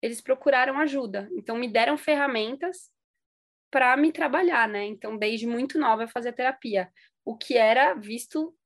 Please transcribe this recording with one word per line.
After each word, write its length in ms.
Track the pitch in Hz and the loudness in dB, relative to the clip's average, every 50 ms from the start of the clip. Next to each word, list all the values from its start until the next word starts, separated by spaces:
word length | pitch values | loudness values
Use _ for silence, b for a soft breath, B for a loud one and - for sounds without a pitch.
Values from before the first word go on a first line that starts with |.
Eles 180 | - 233 233 226 | -6 -6 -8 -8
procuraram 600 | - - 262 262 - 285 277 254 254 262 269 277 | -2 -2 -2 0 4 4 4 4 4 2 2 0
ajuda, 500 | 311 302 269 277 254 214 196 202 196 214 359 | 0 0 0 -2 -6 -4 -6 -8 -8 -8 -10
então 220 | - 202 - 226 233 | -10 -6 -6 -4 -4
me 100 | 247 247 | -4 0
deram 300 | 208 226 226 247 294 294 | 2 2 2 2 0 -2
ferramentas 920 | - - 302 285 285 277 254 226 214 220 254 269 339 359 370 - - _ _ _ _ _ _ _ _ _ _ _ _ _ _ _ _ _ | 0 0 2 2 2 0 0 -2 -4 -4 -6 -6 -6 -8 -8 -10 -16 _ _ _ _ _ _ _ _ _ _ _ _ _ _ _ _ _
pra 240 | - 277 262 247 254 | 0 2 4 4 4
me 160 | 269 294 320 | 4 4 2
trabalhar, 560 | 311 - 330 285 254 320 381 349 339 247 226 220 | 2 0 -2 0 0 2 2 2 2 2 2 0
né? 160 | 208 202 202 | 0 -4 -6
Então, 320 | 208 214 214 - 220 220 214 | -6 -8 -10 -10 -10 -6 -2
desde 300 | 214 214 220 220 226 240 | -2 -2 -2 -2 -4 -4
muito 320 | 233 233 254 277 - 320 | -4 -4 -4 -4 -2 0
nova 240 | 302 247 220 214 226 | 2 2 2 0 0
eu 40 | 226 | -6
fazia 260 | - 254 233 240 233 | -6 -6 -6 -6 -6
terapia, 580 | - 254 254 269 269 - 240 208 196 185 180 b b b b b _ _ | -2 -2 -2 -2 -2 -8 -4 -2 -2 -2 -4 b b b b b _ _
o 120 | - 214 - | -12 -10 -10
que 200 | - - 269 233 | -8 0 2 4
era 360 | 226 214 226 247 269 294 285 | 4 6 6 4 4 2 2
visto 640 | - 208 208 220 240 - - - 311 311 330 - _ _ | -2 -8 -10 -10 -10 -12 -8 -6 -6 -6 -6 -10 _ _